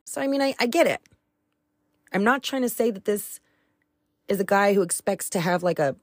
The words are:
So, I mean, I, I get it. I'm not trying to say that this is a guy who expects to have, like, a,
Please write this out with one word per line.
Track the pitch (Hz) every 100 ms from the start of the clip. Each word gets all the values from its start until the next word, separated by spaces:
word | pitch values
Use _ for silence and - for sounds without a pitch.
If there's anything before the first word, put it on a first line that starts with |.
So, | - 277
I | 277
mean, | 277
I, | 269 269
I | 240
get | 330 247
it. | - _ _ _ _ _ _ _ _ _ _ _
I'm | 185 214
not | 269
trying | - 269
to | 247
say | - 233
that | 196 -
this | 208 - - _ _ _ _ _ _ _ _ -
is | 202
a |
guy | 196 196 202
who | 196
expects | 175 - - 190 -
to | 190
have, | 170 175
like, | 175 160
a, | 143 -